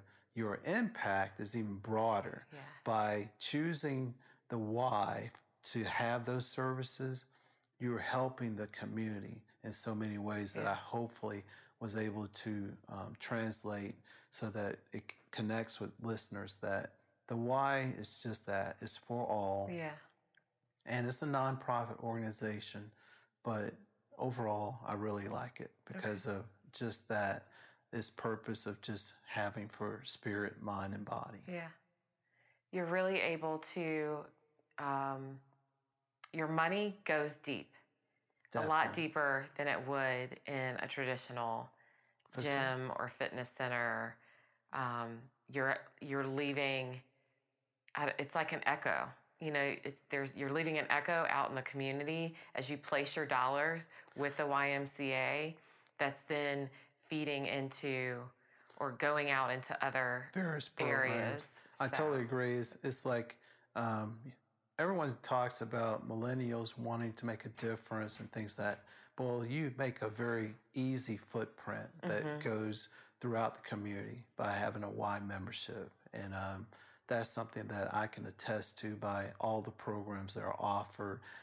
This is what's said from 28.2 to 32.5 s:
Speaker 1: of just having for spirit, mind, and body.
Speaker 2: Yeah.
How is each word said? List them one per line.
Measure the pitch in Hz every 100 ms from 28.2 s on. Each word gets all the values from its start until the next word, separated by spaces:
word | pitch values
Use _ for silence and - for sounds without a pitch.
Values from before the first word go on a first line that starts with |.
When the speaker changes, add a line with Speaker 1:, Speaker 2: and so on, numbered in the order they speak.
| 117 110 - 110 107
Speaker 1:
of | 98
just | - 101 - - -
having | 107 101 110 110
for | - 104 107
spirit, | - - 113 101 101 -
mind, | 107 101 98
and | 101
body. | 101 - - 101 -
Speaker 2:
Yeah. | 175 165 - _ _ _ _ _ _ _